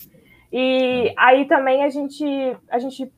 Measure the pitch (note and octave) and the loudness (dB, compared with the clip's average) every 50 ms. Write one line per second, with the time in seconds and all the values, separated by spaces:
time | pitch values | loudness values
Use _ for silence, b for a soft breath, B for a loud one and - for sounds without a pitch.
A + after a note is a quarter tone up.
0 | b b b b b b b b b b - B3 B3+ C4 C4 C4 B3+ B3 B3+ B3 | b b b b b b b b b b -4 -2 0 0 2 2 0 0 0 0
1 | A#3 - - - - B3 C4 C#4 C#4+ C#4 E4 C#4 C4+ C4 C4 C4+ C#4+ D4 C4 D4 | -2 -2 0 2 4 6 6 6 4 2 0 0 2 2 2 2 0 0 -2 -4
2 | C#4+ C#4 - - D4+ C#4+ C#4 C#4 C4+ B3+ A#3+ - _ - - A#3+ B3 C4+ C4 - | -8 -8 -8 -6 -6 -4 -4 -2 -4 -4 -6 -8 _ -6 -6 -6 -6 -6 -8 -10
3 | C4 B3+ _ | -12 -14 _